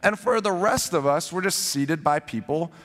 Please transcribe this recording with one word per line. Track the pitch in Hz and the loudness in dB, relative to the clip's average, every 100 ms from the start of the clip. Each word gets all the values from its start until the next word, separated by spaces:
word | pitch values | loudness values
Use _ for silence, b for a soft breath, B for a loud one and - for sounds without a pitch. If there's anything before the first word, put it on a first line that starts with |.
And | 190 208 | 2 0
for | 226 233 | 0 2
the | 208 | 2
rest | 175 202 254 - | 2 2 2 0
of | 165 139 | 0 2
us, | 147 - | 2 0
we're | 175 | -2
just | 190 - | -2 -2
seated | - 139 139 160 | -2 -2 -2 0
by | 151 147 | 0 0
people | - 113 104 151 165 B | -2 -8 -4 -4 -4 B